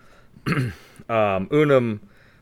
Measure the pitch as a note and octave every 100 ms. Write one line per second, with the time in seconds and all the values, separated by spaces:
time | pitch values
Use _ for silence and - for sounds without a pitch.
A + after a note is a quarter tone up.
0 | - - - - - D3+ B2 - - -
1 | - A2+ G#2 F#2+ F#2+ D3 D3+ C3+ A#2+ G2+
2 | - _ _ _